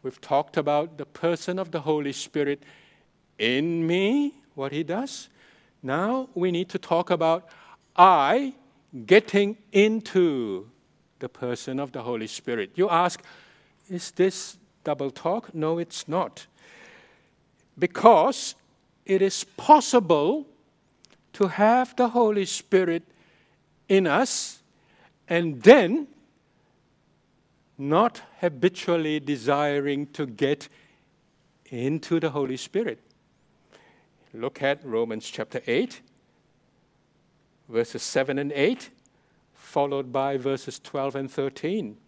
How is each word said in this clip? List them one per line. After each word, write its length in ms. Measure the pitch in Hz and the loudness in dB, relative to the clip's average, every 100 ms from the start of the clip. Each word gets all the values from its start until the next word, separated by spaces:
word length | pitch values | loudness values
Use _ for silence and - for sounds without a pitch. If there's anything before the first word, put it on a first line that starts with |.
We've 180 | 131 - | -12 -14
talked 360 | - 139 151 165 | -2 -2 0 -4
about 420 | 147 147 160 151 | 0 -2 -2 -12
the 60 | |
person 540 | 139 - 170 170 - 180 | -18 -4 -2 -2 -4 -6
of 120 | 180 | -6
the 100 | 165 | -6
Holy 320 | 147 151 143 | -2 -2 -4
Spirit 500 | 135 - 156 143 143 - - _ _ _ _ _ - | -8 -6 -4 -2 -4 -10 -20 _ _ _ _ _ -4
in 480 | 113 131 165 165 165 | -2 0 -2 -2 -2
me, 480 | 175 196 277 285 - _ | 0 0 0 -2 -6 _
what 180 | - 139 | -10 -8
he 100 | 147 | -6
does. 460 | 160 190 269 - - _ - _ _ _ | -6 -6 -8 -12 -18 _ -20 _ _ _
Now 460 | 131 143 202 262 262 | -4 -2 -2 -4 -6
we 160 | 180 185 | -4 -2
need 200 | 170 180 | -2 -4
to 80 | 190 | -8
talk 320 | - 170 175 | -2 -2 0
about 380 | 170 160 165 - - - - _ | 0 2 0 -4 -20 -20 -20 _
I 600 | - 185 165 139 254 277 - _ _ _ 131 107 | 8 8 8 4 2 -2 -10 _ _ _ -16 4
getting 520 | 196 214 202 202 220 _ | 4 4 0 0 -4 _
into 1000 | 202 214 220 220 190 175 135 113 92 113 _ _ _ _ _ | 2 2 0 -2 0 2 0 -4 -6 -10 _ _ _ _ _
the 100 | 127 | -16
person 500 | - 123 120 - 131 | -10 -8 -8 -8 -8
of 140 | 139 | -8
the 100 | 127 | -10
Holy 240 | 117 117 110 | -8 -8 -8
Spirit. 460 | - - 117 95 | -10 -8 -6 -6
You 140 | - 190 | -2 2
ask, 340 | 170 180 - - - - _ _ _ - | 2 2 -2 -16 -20 -20 _ _ _ -12
"Is 240 | 180 - | -12 -10
this 440 | - 190 - - - _ _ | 0 0 0 -12 -16 _ _
double 280 | - 131 139 | -8 -6 -6
talk?" 440 | - 165 214 - | -4 -4 -4 -6
No, 240 | 160 156 170 | -6 -4 -4
it's 300 | 170 - - | -6 -10 -6
not. 380 | 170 143 - - _ - - - - _ _ _ _ _ _ _ - | -4 -4 -10 -20 _ -20 -20 -20 -20 _ _ _ _ _ _ _ -4
Because 760 | 180 - 233 190 214 - - - _ _ _ _ | -4 6 8 8 4 -2 -8 -12 _ _ _ _
it 160 | - 190 | -4 0
is 240 | 196 - | 0 -2
possible 1000 | - - - 302 - 247 175 156 156 302 277 _ _ _ _ _ _ _ _ | -10 -8 6 6 8 2 4 2 2 -2 -8 _ _ _ _ _ _ _ _
to 140 | - 196 | -2 -2
have 480 | 180 214 247 254 - | 2 4 4 0 -2
the 120 | 240 | 0
Holy 360 | 240 220 208 | 2 2 2
Spirit 600 | 185 - - 190 175 170 _ _ _ _ _ _ _ _ - | -2 -6 0 2 2 -2 _ _ _ _ _ _ _ _ 0
in 180 | 196 175 | 2 4
us 540 | 156 254 - - - _ _ _ _ _ _ - | 2 2 -2 -6 -12 _ _ _ _ _ _ -4
and 340 | 170 170 131 | -2 -2 6
then 460 | 185 277 180 285 285 _ _ _ _ _ _ _ _ _ _ _ _ _ _ _ _ - | 10 10 8 -2 -6 _ _ _ _ _ _ _ _ _ _ _ _ _ _ _ _ -10
not 460 | 139 160 233 - - - | -2 2 0 -2 -20 -6
habitually 800 | 175 135 180 185 - 170 156 151 | -6 0 -2 -2 -2 -2 0 -4
desiring 840 | 139 139 113 143 147 143 143 139 143 | -4 -4 0 0 0 -2 -2 -4 -6
to 180 | - 139 | -8 -10
get 420 | 107 139 147 - _ _ _ _ _ _ _ _ _ _ | -2 -2 -2 -6 _ _ _ _ _ _ _ _ _ _
into 520 | 123 131 156 - 165 | -6 -4 -4 -2 -2
the 120 | 160 | -2
Holy 260 | 143 131 131 | -4 -4 -6
Spirit. 420 | - 190 226 110 _ _ _ _ _ _ _ - _ _ _ _ _ | -6 -4 -4 -8 _ _ _ _ _ _ _ -20 _ _ _ _ _
Look 280 | 113 127 - | -10 -10 -2
at 220 | 139 143 | -2 -2
Romans 460 | 139 113 117 110 - | -4 -4 -4 -6 -10
chapter 320 | - 110 127 - | -10 -8 -8 -2
eight, 340 | 123 254 - _ _ _ _ _ _ _ _ _ _ _ _ _ _ _ _ - | -2 -2 -10 _ _ _ _ _ _ _ _ _ _ _ _ _ _ _ _ -6
verses 340 | 117 117 - | -4 -4 -6
seven 360 | - 147 135 139 | -4 -2 -2 -4
and 120 | 143 | -4
eight, 380 | 143 165 262 - _ _ _ _ _ _ | 0 0 0 -10 _ _ _ _ _ _
followed 560 | _ - 147 139 139 131 | _ -6 -2 -2 -2 -4
by 260 | 131 139 139 | -4 -2 -2
verses 420 | 135 135 - - | -4 -4 -8 -16
twelve 340 | - 143 135 | -10 -6 -6
and 160 | 135 135 | -6 -8
thirteen. 680 | - 139 - 156 214 120 107 | -6 -6 -6 -6 -6 -6 -14